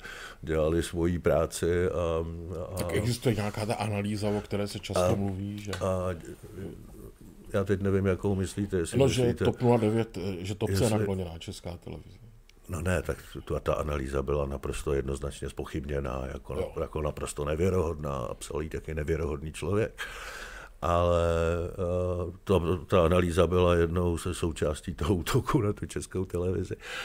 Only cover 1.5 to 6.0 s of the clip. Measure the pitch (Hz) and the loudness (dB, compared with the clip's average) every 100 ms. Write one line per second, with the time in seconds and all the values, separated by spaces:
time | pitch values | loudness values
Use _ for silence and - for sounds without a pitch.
1.5 | - 85 87 90 82 85 82 82 82 85 | 0 0 2 2 0 0 0 -2 -6 -8
2.5 | 82 87 95 87 82 107 120 127 107 104 | -8 -8 -6 -2 0 0 0 0 0 -2
3.5 | 107 107 117 107 104 101 104 104 104 101 | -2 -4 -2 -2 -2 -2 -2 0 -2 -2
4.5 | 101 101 104 - 92 90 104 98 95 101 | -4 -4 -6 -2 2 2 2 0 -2 -6
5.5 | 104 101 92 95 92 | -8 -8 -4 -2 0